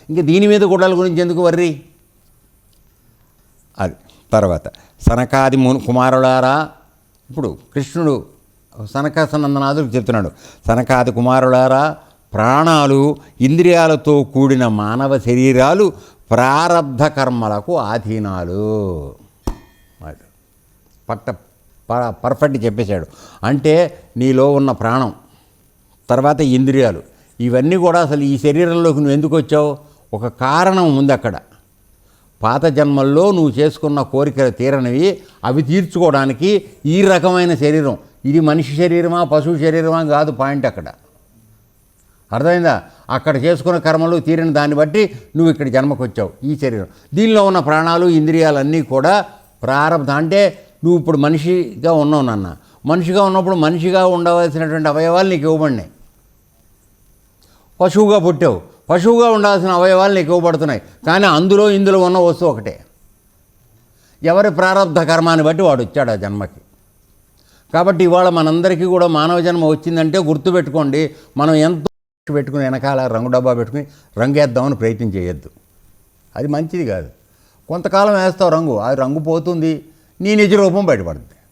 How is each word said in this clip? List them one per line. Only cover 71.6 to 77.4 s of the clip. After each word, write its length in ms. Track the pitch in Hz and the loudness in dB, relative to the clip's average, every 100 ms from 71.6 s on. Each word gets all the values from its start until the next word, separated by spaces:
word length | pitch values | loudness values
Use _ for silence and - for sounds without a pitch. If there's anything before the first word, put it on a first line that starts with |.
| 156 170 147 _ _ _ - | 2 -2 -8 _ _ _ -6
పెట్టుకుని 300 | 147 135 143 | -6 -4 -4
వెనకాల 420 | 131 131 139 135 127 | -4 -4 -2 -2 -2
రంగు 220 | 113 123 | -4 -2
డబ్బా 260 | 127 127 | -2 0
పెట్టుకుని 320 | 120 113 143 143 _ _ - | -2 -4 -8 -10 _ _ -4
రంగేద్దామని 560 | 127 143 143 120 135 | -2 0 0 0 -2
ప్రయత్నం 340 | 117 113 110 113 | -2 -4 -4 -6
చేయొద్దు. 420 | 95 87 76 - _ _ _ _ _ _ _ _ - | -6 -6 -8 -14 _ _ _ _ _ _ _ _ -8
అది 120 | 143 | -6
మంచిది 380 | 147 160 180 131 | -4 -6 -6 -6
కాదు. 220 | 92 69 - _ _ | -6 -10 -18 _ _